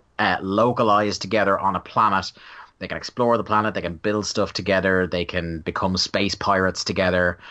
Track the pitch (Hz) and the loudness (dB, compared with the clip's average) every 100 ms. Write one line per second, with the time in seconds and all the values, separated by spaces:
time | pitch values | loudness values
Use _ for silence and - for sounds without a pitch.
0 | - - 104 90 95 101 123 123 113 104 | -10 -2 0 0 0 2 2 2 4 4
1 | 104 92 95 107 98 95 98 90 - 120 | 2 -4 -2 0 2 2 0 -2 -2 2
2 | 110 95 - - - - - - 95 78 | 2 2 -2 -10 -20 -20 -20 -12 -10 -8
3 | - - 120 117 98 107 107 95 85 80 | -8 0 2 2 2 0 0 -2 -6 -4
4 | 107 107 101 107 98 - 90 95 95 92 | -2 -2 -2 -2 -2 -2 0 2 4 2
5 | 90 90 85 90 85 82 87 - 95 92 | 2 -2 -2 -4 -4 -6 -6 -2 -2 -2
6 | - 98 98 - 101 98 92 - - 95 | 0 0 0 -2 0 2 2 0 -4 0
7 | 92 90 90 - - | 2 2 2 -2 -10